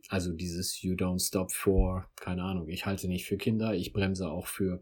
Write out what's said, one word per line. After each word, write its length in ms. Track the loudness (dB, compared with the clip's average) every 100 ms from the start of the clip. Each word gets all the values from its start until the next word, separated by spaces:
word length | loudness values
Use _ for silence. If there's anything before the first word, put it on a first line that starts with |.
| -2
Also 220 | 0 0
dieses 480 | -2 -4 -4 -4 -2
„You 100 | -2
don't 320 | 0 0 2 2
stop 260 | 0 0
for“, 540 | 2 4 6 4 2 -6 -10
keine 280 | -4 -2
Ahnung, 260 | -2 -2 -2
„Ich 160 | -4 -2
halte 220 | -2 0
nicht 180 | -2 -2
für 120 | 0
Kinder, 360 | 2 2 2
ich 200 | 0 -2
bremse 360 | 0 0 0 -2
auch 160 | -4 -6
für 300 | 0 0 0